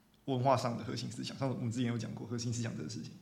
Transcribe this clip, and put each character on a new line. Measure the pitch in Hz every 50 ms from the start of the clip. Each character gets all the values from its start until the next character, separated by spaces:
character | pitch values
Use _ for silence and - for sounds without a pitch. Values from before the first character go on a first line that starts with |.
| _ _ - - _
文 | 135 131 123
化 | 123 139 127
上 | 120 - 120 117
的 | 110 113
核 | 120 131
心 | 120 123 123
思 | 113 131 127
想， | - -
像 | - 135 131
我 | 123 -
们 | 127 110
之 | 107 127
前 | 123
有 | 117 120
讲 | 110 107 110 -
过 | - -
核 | 110 123
心 | 117 117 123
思 | 110 117
想 | 113 - 87
这 | - 76
个 | -
事 | 117 -
情， | - - - -